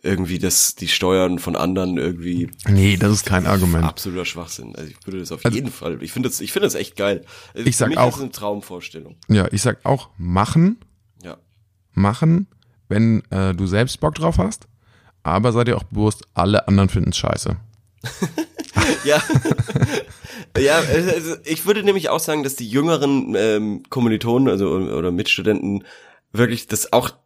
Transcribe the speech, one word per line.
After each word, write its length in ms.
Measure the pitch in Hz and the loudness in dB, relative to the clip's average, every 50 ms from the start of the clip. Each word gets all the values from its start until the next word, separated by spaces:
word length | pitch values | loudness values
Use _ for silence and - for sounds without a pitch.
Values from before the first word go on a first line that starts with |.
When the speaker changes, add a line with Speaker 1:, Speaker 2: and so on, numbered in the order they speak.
Speaker 1:
irgendwie 380 | _ - 98 85 92 85 90 85 | _ -2 -2 -2 -2 -2 -2 -2
das, 360 | 95 92 87 - - - - | -2 0 0 2 0 0 -2
die 120 | - 92 85 | -6 -4 -2
Steuern 520 | - - - 90 95 95 92 90 90 85 | -2 0 2 2 2 4 2 2 0 -2
von 180 | - - 90 - | -4 -4 -2 -2
anderen 400 | - 87 92 95 92 92 90 85 | 0 0 0 0 -2 -2 -2 -2
irgendwie 520 | 64 85 90 85 85 90 87 87 87 - - _ - | -2 -2 -4 -4 -6 -4 -2 -2 -2 -4 -6 _ 0
Speaker 2:
Nee, 300 | - 101 98 95 101 101 | 4 6 6 6 6 6
das 160 | 90 104 104 | 4 4 4
ist 140 | 104 101 - | 4 2 0
kein 200 | - 101 92 92 | 0 0 0 2
Argument. 380 | 95 98 98 92 87 85 82 82 | 2 2 4 4 4 4 2 2
Speaker 1:
Absoluter 400 | - - - - 101 87 92 87 | 0 -2 -4 -10 -8 -6 -6 -8
Schwachsinn. 500 | - - 85 85 82 - - 62 55 - - | -8 -8 -10 -12 -12 -12 -14 -14 -16 -16 -16
Also, 120 | 76 76 | -16 -16
ich 140 | - - _ | -16 -16 _
würde 140 | - 95 95 | -12 -10 -10
das 140 | 90 82 85 | -10 -10 -12
auf 100 | - - | -2 -2
Speaker 2:
Also 100 | 123 104 | -2 -2
Speaker 1:
jeden 180 | 107 151 120 | 0 -4 -6
Fall, 300 | - - - 85 82 60 | -10 -8 -8 -8 -8 -8
ich 120 | - 80 - | -10 -10 -6
finde 160 | - 127 127 | -4 -4 -4
das, 100 | - - | -4 -4
ich 140 | - - - | -8 -4 -2
finde 140 | 196 202 190 | 0 0 0
das 80 | - | -2
echt 200 | - - - - | -2 -8 -8 -6
geil. 300 | - 98 101 101 90 - - - - - - - | -2 0 0 0 -2 -4 -14 -20 -20 -20 -18 -12
Äh, 80 | - 117 | -2 0
Speaker 2:
ich 120 | 123 123 | 0 2
Speaker 1:
für 40 | - | 2
Speaker 2:
sag 100 | 110 - | 0 0
Speaker 1:
mich 80 | - - | 4 4
Speaker 2:
auch 100 | 123 123 | 2 2
Speaker 1:
ist 60 | 117 | 2
es 60 | 139 | -2
eine 100 | 139 123 | -8 -10
Traumvorstellung. 880 | - - 104 104 104 104 101 - 92 87 85 - - 80 80 80 - _ - _ | -10 -8 -6 -6 -6 -6 -8 -12 -16 -14 -14 -14 -16 -16 -18 -18 -20 _ -2 _
Speaker 2:
Ja, 200 | 110 104 92 92 | 2 2 2 0
ich 100 | - 98 | -2 -2
sag 240 | 95 123 110 - _ | -2 -2 -2 -2 _
auch, 240 | - 139 131 - - _ - | -2 -2 -2 -2 -12 _ -10
machen. 600 | 87 87 87 95 104 - - 160 170 190 226 233 - _ _ _ _ _ _ _ | -6 -2 0 0 0 2 4 4 4 4 2 0 -8 _ _ _ _ _ _ _
Speaker 1:
Ja. 140 | - 87 - - _ _ _ _ _ _ _ _ _ _ | -18 -18 -18 -18 _ _ _ _ _ _ _ _ _ _
Speaker 2:
Machen, 560 | _ - 95 101 107 - - 160 165 175 196 - _ _ _ _ _ _ _ _ | _ 2 2 2 2 2 2 4 4 2 0 -4 _ _ _ _ _ _ _ _
wenn, 360 | - 104 113 113 113 107 - _ | 2 2 4 4 4 2 0 _
äh, 220 | - 95 95 95 92 | -2 -2 0 0 0
du 140 | 87 98 92 | 0 -2 0
selbst 320 | 90 104 120 131 - - | 2 0 0 0 -2 -2
Bock 160 | - 151 151 | -2 -2 -2
drauf 220 | - 156 165 160 - | 0 -2 0 2 2
hast. 300 | - 208 220 - - _ _ _ _ _ _ _ _ _ _ _ | 0 0 -2 -8 -14 _ _ _ _ _ _ _ _ _ _ _
Aber 300 | _ - 80 95 107 123 | _ -2 0 2 2 2
sei 140 | 113 113 120 | 2 2 2
dir 100 | 117 120 | 2 0
auch 80 | 87 - | -2 -4
bewusst, 400 | - - 104 104 107 104 - - _ _ | -6 -2 0 2 2 0 -2 -10 _ _
alle 360 | - 87 95 104 101 - - | 0 2 4 4 2 4 4
anderen 180 | 98 98 98 92 | 4 6 6 4
finden's 280 | - 98 - - - - | 2 0 0 0 -2 -2
scheiße. 400 | - - - - - - - - | -2 -2 -2 -2 -2 -4 -4 -6
Speaker 1:
<laughs> 760 | - - _ _ _ _ _ _ - 123 - - - 143 - - 320 - _ - 320 - - - - - 294 - - | -6 -16 _ _ _ _ _ _ -14 -14 -8 -6 -8 -6 -4 -6 -8 -8 _ -14 -14 -6 -2 -2 0 0 0 -2 2
Ja. 160 | 269 151 147 - - | 2 2 2 2 2
<laughs> 40 | 320 - - 330 - - - - 208 - - - 294 - - - - - - - - 240 185 - _ 120 | 2 2 4 2 0 0 0 -2 0 0 0 0 0 -4 -6 -8 -18 -20 -20 -18 -16 -16 -18 -6 _ 2
Ja, 200 | 131 139 151 165 | 2 4 4 4
also, 560 | 156 147 127 160 170 185 175 - - 160 165 - - | 2 2 0 0 2 2 0 -2 -2 -6 -8 -8 -4
ich 200 | 143 160 156 - | -6 -6 -4 -2
würde 180 | 190 208 214 190 | -4 -4 0 0
nämlich 260 | 202 196 190 156 - | 0 0 2 0 -2
auch 100 | - 160 | -2 -2
sagen, 240 | - - 156 151 143 | -2 -2 -2 -2 -2
dass 120 | 139 135 | -4 -6
die 120 | - 123 110 | -8 -10 -4
jüngeren, 680 | 107 131 147 165 165 147 143 139 139 135 - - 107 98 | -2 0 2 2 2 2 2 2 2 0 0 -2 -2 0
ähm, 460 | 104 113 107 107 107 107 104 - - - | 2 2 2 0 0 -4 -6 -8 -10 -8
Kommilitonen, 580 | - 131 120 117 110 107 - 117 117 123 135 131 | -4 0 0 0 0 0 0 0 2 2 2 2
also, 200 | 92 98 98 87 | 2 2 0 0
oder 400 | 73 92 95 67 53 69 82 90 | 0 -2 -2 -4 -4 -4 -2 -2
Mitstudenten 720 | 87 87 104 - - - 92 107 107 - - 95 101 98 - - - - - - - _ _ _ _ | -2 -2 -2 -2 -2 0 2 0 0 2 0 -2 -4 -4 -6 -10 -20 -20 -20 -20 -20 _ _ _ _
wirklich 340 | 101 120 117 117 117 - _ | 0 2 2 2 -4 -6 _
das 240 | - 104 - - | -4 -4 -2 2
auch 200 | - 120 117 - - _ _ | 2 2 2 0 -10 _ _